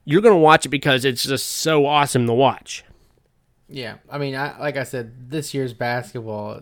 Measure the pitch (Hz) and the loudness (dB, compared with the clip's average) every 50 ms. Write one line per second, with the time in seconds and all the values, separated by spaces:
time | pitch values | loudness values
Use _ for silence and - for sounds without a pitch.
0 | _ - 147 190 214 233 202 170 156 156 156 156 - 135 139 135 - 147 131 127 | _ 0 2 4 6 6 6 8 8 6 6 6 4 0 -4 -2 0 0 0 2
1 | 120 139 123 - - 135 139 127 - - - - - 160 160 147 139 143 151 147 | 0 0 -2 -2 -4 -4 -4 -4 -6 -6 -8 -4 -2 0 2 2 2 4 4 2
2 | 147 143 - 131 120 117 117 123 135 123 101 - - - - - - - - _ | 2 2 2 0 0 2 2 2 2 2 2 -2 -8 -16 -16 -16 -18 -20 -20 _
3 | _ _ _ _ _ _ _ _ _ _ _ _ _ _ 143 135 123 107 104 - | _ _ _ _ _ _ _ _ _ _ _ _ _ _ -12 -12 -10 -12 -12 -16
4 | _ - - 147 143 139 135 135 139 147 - - 147 147 131 135 127 - - 127 | _ -12 -8 -6 -6 -4 -4 -6 -6 -6 -6 -6 -6 -4 -4 -4 -6 -6 -6 -8
5 | 117 113 120 127 123 123 147 160 147 - - 139 131 127 113 - 120 120 120 123 | -8 -10 -14 -18 -14 -10 -8 -8 -6 -6 -4 -4 -4 -4 -6 -6 -4 -4 -4 -4
6 | 120 - - 123 113 110 107 104 104 107 107 - | -6 -8 -12 -12 -10 -8 -8 -8 -8 -10 -12 -14